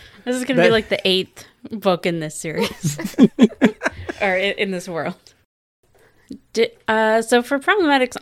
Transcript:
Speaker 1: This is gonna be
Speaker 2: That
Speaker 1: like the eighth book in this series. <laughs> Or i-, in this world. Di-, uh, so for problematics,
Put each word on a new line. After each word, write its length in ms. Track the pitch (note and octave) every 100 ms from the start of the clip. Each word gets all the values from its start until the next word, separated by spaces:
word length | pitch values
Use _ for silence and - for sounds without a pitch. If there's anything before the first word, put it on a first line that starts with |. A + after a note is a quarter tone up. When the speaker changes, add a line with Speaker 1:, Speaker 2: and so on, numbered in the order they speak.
| - -
Speaker 1:
This 120 | B3 B3+
is 80 | B3+
gonna 160 | B3+
be 60 | A#3
Speaker 2:
That 40 |
Speaker 1:
like 160 | A3+ G#3
the 180 | G3+ F#3+
eighth 380 | F#3 F#3 - - _ -
book 360 | A3 G3 F3 F#3
in 140 | E3+
this 140 | D#3
series. 600 | - E3 D#3 - - D#3 C#3+ D#4+ -
<laughs> 1040 | B3 - B3+ - A3+ - - - - -
Or 100 | G3
i-, 200 | F#3 G3+ F#3+
in 140 | G3
this 180 | F3+ F3+
world. 260 | E3 D3 F#3 _ _ _ _ _ _ _ _ _ _ - - _
Di-, 160 | G#3+ A#3 - -
uh, 320 | A3 A3 A3
so 220 | A3+ A#3+
for 160 | B3 C#4
problematics, 580 | C#4 G#4 D#4+ C#4 B3+ -